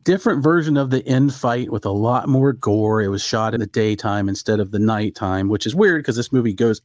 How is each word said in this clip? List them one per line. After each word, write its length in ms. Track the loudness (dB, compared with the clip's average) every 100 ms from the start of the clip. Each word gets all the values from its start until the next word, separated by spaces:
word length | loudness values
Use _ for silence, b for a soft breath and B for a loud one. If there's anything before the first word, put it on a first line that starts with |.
different 380 | 0 0 2 2
version 340 | 4 2 2 0
of 140 | 2
the 160 | -2 0
end 260 | 2 2
fight 360 | 0 -2 -2 -4
with 140 | -4
a 60 | -4
lot 360 | -2 0 0 2
more 240 | 2 2
gore. 500 | 0 0 2 2 0
It 60 | 0
was 140 | -2
shot 320 | -4 -2 -2
in 60 | -2
the 60 | -4
daytime 600 | -2 -2 -2 -2 -2 -2
instead 300 | -4 -2 -2
of 100 | 0
the 60 | 0
nighttime, 680 | 0 0 -4 -4 -4 -2 -2
which 180 | -2 -2
is 80 | 2
weird 280 | 2 2
'cause 120 | -2 -4
this 160 | 0
movie 220 | 0 0
goes 260 | 0 0 0